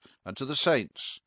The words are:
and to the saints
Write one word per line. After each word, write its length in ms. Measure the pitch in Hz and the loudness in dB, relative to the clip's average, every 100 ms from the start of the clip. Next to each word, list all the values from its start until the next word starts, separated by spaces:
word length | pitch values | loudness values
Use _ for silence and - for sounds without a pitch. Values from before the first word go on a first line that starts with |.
| - _ 95 | -20 _ -12
and 100 | 101 | -8
to 80 | 135 | -2
the 100 | 147 | 2
saints 680 | 175 143 101 - - - | 4 4 0 -6 -8 -8